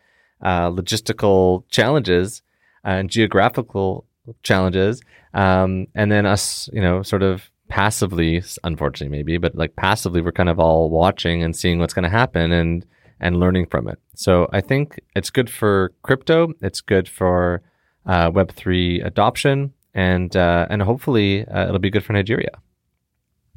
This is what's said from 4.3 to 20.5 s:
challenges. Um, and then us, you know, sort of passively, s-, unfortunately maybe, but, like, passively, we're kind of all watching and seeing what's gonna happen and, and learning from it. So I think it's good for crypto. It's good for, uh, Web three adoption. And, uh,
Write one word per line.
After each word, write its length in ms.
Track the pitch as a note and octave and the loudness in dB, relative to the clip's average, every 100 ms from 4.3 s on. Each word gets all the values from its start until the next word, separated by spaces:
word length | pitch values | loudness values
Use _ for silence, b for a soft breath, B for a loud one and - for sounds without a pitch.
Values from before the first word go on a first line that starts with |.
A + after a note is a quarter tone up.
| - | -16
challenges. 580 | - G2 F#2 F#2 G2 B2 b b b | 0 2 2 2 0 -2 b b b
Um, 540 | - F#2+ F#2 F#2+ F#2+ F#2+ | 0 2 4 2 -2 -6
and 160 | - G#2 | -2 2
then 160 | G#2 G2+ | 2 2
us, 440 | G2+ - - - | 0 -2 -8 -8
you 100 | A2+ | -2
know, 220 | F#2 F2+ | 0 0
sort 180 | G2 G2+ | -2 0
of 300 | F#2+ F#2 - _ _ | 0 -2 -8 _ _
passively, 680 | - G2+ - F#2+ E2+ E2 E2+ | -2 0 0 -2 0 0 0
s-, 220 | - - | -4 -10
unfortunately 520 | E2 D#2 D2 C2+ C#2+ C#2+ | -8 -4 -4 -6 -8 -6
maybe, 220 | D2+ E2+ | -4 -2
but, 180 | E2+ - | -2 -2
like, 200 | D#2+ - | -6 -2
passively, 440 | F#2+ G#2+ F#2 E2+ | -2 0 0 -2
we're 120 | E2+ | -2
kind 180 | - F2+ | 0 0
of 100 | E2+ | 2
all 300 | E2 D#2+ D#2+ | 4 4 2
watching 540 | D#2+ F2+ - F2 E2+ | 2 2 0 -2 -2
and 120 | E2 D#2+ | -2 -2
seeing 240 | F2+ E2+ | -2 0
what's 140 | E2+ | -2
gonna 160 | - F2 | -2 -2
happen 420 | G#2+ B2+ F2 E2 | 0 0 0 0
and, 340 | F2 E2 E2+ - b b b | 2 0 -2 -6 b b b
and 200 | F2 F2 | -2 2
learning 280 | F2+ F#2 F2 | 2 2 -2
from 200 | C#2 A1 | -4 -6
it. 120 | - _ - | -12 _ -6
So 340 | - F2+ F2 | 2 4 4
I 100 | G2+ | 0
think 380 | - C3+ D3 - _ - | 0 -2 -2 -8 _ -8
it's 140 | - | -4
good 200 | - B2 | -2 -2
for 440 | - G#2+ G2 F#2 - | 0 2 2 0 -4
crypto. 520 | - C3 - D#3+ E3 D#3 | -2 -2 2 2 2 -2
It's 220 | G2 - | -8 -8
good 260 | - G2 F2+ | 0 0 0
for, 540 | - F#2 F2+ F2 F2 - _ _ _ - | -2 0 2 0 -2 -8 _ _ _ -2
uh, 260 | F2+ E2+ | 2 2
Web 180 | F#2 F2+ | 2 -2
three 480 | - - F2+ F2+ F2 | -4 -2 0 0 -2
adoption. 720 | - - G#2 - D3 C#3 C#3 - _ | -4 0 0 0 -2 -2 -4 -10 _
And, 420 | - F#2 F2+ F2+ F#2+ | -2 0 0 0 2
uh, 300 | F2 | 2